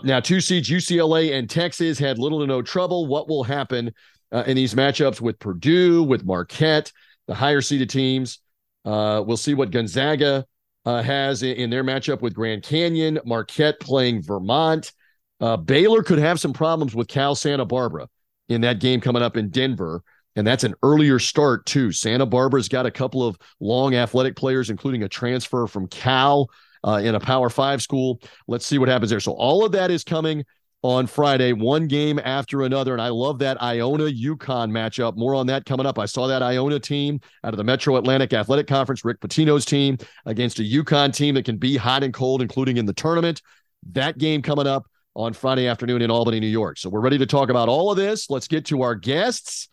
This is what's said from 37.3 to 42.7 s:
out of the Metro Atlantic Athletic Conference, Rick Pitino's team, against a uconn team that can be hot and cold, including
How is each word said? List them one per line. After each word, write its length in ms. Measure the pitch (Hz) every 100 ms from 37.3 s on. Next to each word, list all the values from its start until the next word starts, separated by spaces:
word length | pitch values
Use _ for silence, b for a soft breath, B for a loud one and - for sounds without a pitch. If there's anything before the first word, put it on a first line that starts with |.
| b
out 100 | 107
of 40 | 107
the 80 | 107
Metro 320 | 127 - 131
Atlantic 360 | 123 135 135
Athletic 360 | 113 101 139 -
Conference, 360 | 139 131 131 117
Rick 140 | 120
Pitino's 460 | - - 156 147 131
team, 340 | 143 139 131 B B -
against 360 | 110 123 -
a 20 |
uconn 500 | 107 131 156 151 143
team 220 | 139 143 135
that 100 | 120
can 120 | 110
be 200 | 127 139
hot 280 | 110 131 139
and 100 | 117
cold, 280 | 127 131
including 340 | 123 - 131